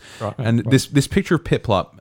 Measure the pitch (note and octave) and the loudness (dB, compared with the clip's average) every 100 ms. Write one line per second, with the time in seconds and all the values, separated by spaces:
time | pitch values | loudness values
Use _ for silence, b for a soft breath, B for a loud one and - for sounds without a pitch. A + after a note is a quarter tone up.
0 | B B G#2 - A2+ A#2 A#2+ C3 - C#3+ | B B -8 -4 0 0 2 0 2 -2
1 | - G3+ - E3 - C#3+ - F#2+ - - | 0 0 0 -2 0 -4 0 0 -2 -10